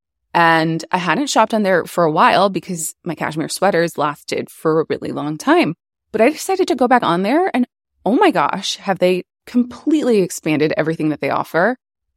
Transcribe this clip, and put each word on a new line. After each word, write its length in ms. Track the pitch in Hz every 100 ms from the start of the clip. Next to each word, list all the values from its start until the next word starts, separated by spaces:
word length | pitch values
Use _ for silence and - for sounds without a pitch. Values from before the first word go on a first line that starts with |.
| _ _ _
And 500 | - 165 165 165 165 -
I 60 | 185
hadn't 320 | 175 160 285
shopped 240 | 269 220
on 80 | 220
there 240 | 196 180 -
for 180 | -
a 80 | 170
while 380 | 160 233 185 196
because 460 | 180 - 175 160 -
my 100 | -
cashmere 360 | 160 147 156 139
sweaters 500 | - 185 185 170 -
lasted 500 | 147 147 - - -
for 320 | - 160 156
a 40 | 151
really 220 | 135 -
long 260 | 139 143 156
time. 380 | - 349 214 160 _ _ _
But 100 | 220
I 80 | 226
decided 380 | 311 - 381 359
to 60 | 294
go 120 | 240
back 160 | 247
on 180 | - 170
there 300 | 196 294 381
and, 140 | - 247 _ _ _
oh 120 | - 262
my 160 | 403
gosh, 460 | 190 143 185 196 -
have 200 | - 180
they 280 | 180 185 - _ -
completely 760 | 247 247 - - 311 254 220
expanded 520 | 180 - 160 156 151 139
everything 320 | 160 160 151
that 120 | 147
they 80 | 139
offer. 480 | 127 143 160 190 254 _ _ _